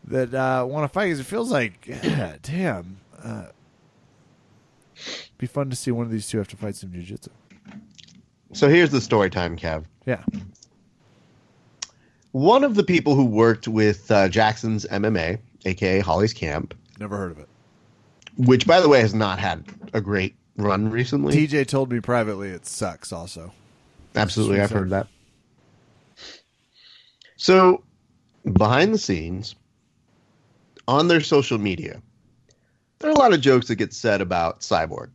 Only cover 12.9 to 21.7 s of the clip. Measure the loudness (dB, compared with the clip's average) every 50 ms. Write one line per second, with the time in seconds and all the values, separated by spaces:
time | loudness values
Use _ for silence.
12.9 | 0 2 2 4 4 4 4 2 4 4 4 4 4 2 -4 -4 0 2 2 2
13.9 | 2 -2 -2 2 4 4 4 4 4 2 2 2 0 -2 -4 -4 -4 -4 -6 -6
14.9 | -6 -2 -2 0 0 0 -2 -2 -4 -6 -10 _ _ _ -6 -6 -4 -2 0 0
15.9 | 0 0 0 0 0 0 0 -2 -2 -6 -8 -6 -6 -6 -8 -10 -16 -20 _ _
16.9 | _ -18 -14 -10 -8 -8 -8 -10 -12 -16 -20 _ _ _ _ _ _ _ _ _
17.9 | _ _ _ _ _ _ _ -14 -2 2 6 6 6 6 6 6 6 6 8 8
18.9 | 6 6 6 4 2 0 0 -2 -2 -4 -4 -6 -6 -6 -10 -20 -20 -20 -16 -6
19.9 | -6 -6 -4 -2 -2 -2 -2 -4 _ _ _ _ _ -4 -2 0 0 0 -2 -2
20.9 | -2 -4 -4 -2 -2 -2 0 2 2 2 2 2 0 -2 -2 0